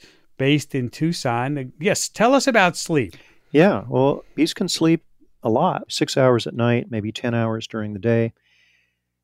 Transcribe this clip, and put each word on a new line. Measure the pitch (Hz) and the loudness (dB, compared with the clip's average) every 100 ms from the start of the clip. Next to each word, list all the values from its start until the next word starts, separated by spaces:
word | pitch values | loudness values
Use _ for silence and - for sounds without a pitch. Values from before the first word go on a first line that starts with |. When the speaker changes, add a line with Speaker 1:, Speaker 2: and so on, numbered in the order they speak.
| - _ _ - | -20 _ _ -4
Speaker 1:
based | 135 147 - | 0 0 -2
in | 139 120 | -6 -6
Tucson. | - 160 170 127 117 127 147 131 - | -4 -4 -2 -4 -2 -4 -6 -8 -4
Yes, | 180 - - | -2 -2 -4
tell | - 226 | 0 2
us | 269 277 | 4 4
about | 226 180 - | 4 2 0
sleep. | - 156 101 - _ _ _ | -2 -2 -2 -8 _ _ _
Speaker 2:
Yeah, | 143 190 120 110 | 4 4 4 -2
well, | 131 135 - - - | 0 2 0 -6 -2
bees | 165 | -2
can | - 180 | -2 -6
sleep | - 165 165 - _ _ _ | 0 0 0 -2 _ _ _
a | 120 | -2
lot, | 117 180 - - | 2 0 -2 -8
six | - 151 - | -6 -2 2
hours | 131 120 - | 4 4 0
at | |
night, | - 120 120 - | -2 0 0 -2
maybe | 113 104 | -6 -6
ten | - 123 | -6 -4
hours | 117 113 110 - | -2 -2 -4 -8
during | 113 107 | -10 -8
the | 104 | -4
day. | 113 117 113 - _ _ _ _ _ _ _ _ | 0 2 0 -6 _ _ _ _ _ _ _ _